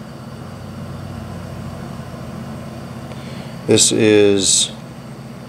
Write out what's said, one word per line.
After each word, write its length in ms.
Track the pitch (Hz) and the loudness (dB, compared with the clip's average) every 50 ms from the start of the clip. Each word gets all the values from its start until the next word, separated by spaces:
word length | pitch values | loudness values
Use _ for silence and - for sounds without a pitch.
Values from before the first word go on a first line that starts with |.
| - - - - - - - - - - - - - - - - - - - - - - - - - - - - - - - - - - - - - - - - - - - - - - - - - - - - - - - - - - - - - - - - - - - - - - - - - | -14 -14 -14 -14 -14 -14 -14 -14 -12 -12 -12 -12 -12 -12 -10 -10 -10 -10 -10 -10 -10 -10 -10 -10 -10 -10 -10 -10 -10 -10 -10 -8 -8 -8 -8 -8 -10 -10 -10 -10 -10 -10 -10 -10 -10 -10 -10 -10 -10 -10 -10 -10 -10 -10 -10 -10 -10 -10 -10 -10 -10 -10 -10 -10 -10 -10 -10 -10 -10 -10 -10 -4 4
This 240 | - 113 107 - - | 6 6 8 8 6
is, 800 | - 110 113 107 104 104 104 101 101 98 92 92 - - - - - - - - - - - - - - - - - - - | 6 6 8 8 10 10 10 8 8 6 4 4 4 4 2 0 -4 -12 -14 -14 -14 -14 -14 -14 -14 -14 -14 -14 -14 -14 -14